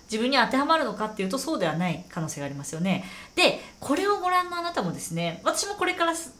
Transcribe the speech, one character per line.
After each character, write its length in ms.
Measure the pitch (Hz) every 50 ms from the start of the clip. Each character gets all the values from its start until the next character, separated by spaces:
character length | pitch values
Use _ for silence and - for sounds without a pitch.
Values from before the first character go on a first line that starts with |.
| - -
自 80 | 220 220
分 140 | 233 254
に 60 | 277 262
当 100 | 226 -
て 80 | -
は 80 | 269 285
ま 140 | 294 320 320
る 80 | 285
の 80 | 220 190
か 120 | - 214
っ 100 | 208 214
て 80 | - 190
い 20 |
う 40 | 190
と、 80 | 262 262
そ 180 | - 330 320
う 40 | 240
で 80 | 185 160
は 80 | 151
な 140 | 160 180 180
い 160 | 151 147 - -
可 120 | - 175
能 80 | 160 147
性 100 | - 147
が 60 | 143
あ 40 | 139
り 60 | 139
ま 80 | 139 139
す 100 | - -
よ 60 | 160
ね。 240 | 180 190 175 - - - - - - - -
で、 240 | 359 359 262 - - - - - -
こ 140 | - - 285
れ 120 | 339 381 403
を 120 | 415 392
ご 100 | 359 359
覧 200 | 359 359 359 349
の 80 | 349 349
あ 40 |
な 100 | 339 339
た 100 | 339 349
も 120 | 196 170 143
で 60 | -
す 120 | - -
ね、 300 | 165 165 170 170 160 - -
私 240 | 294 - - 427 403
も 80 | 403
こ 80 | - 440
れ 120 | 370 359
か 100 | - 339
ら 100 | 330 320
す-、 200 | 320 - - - -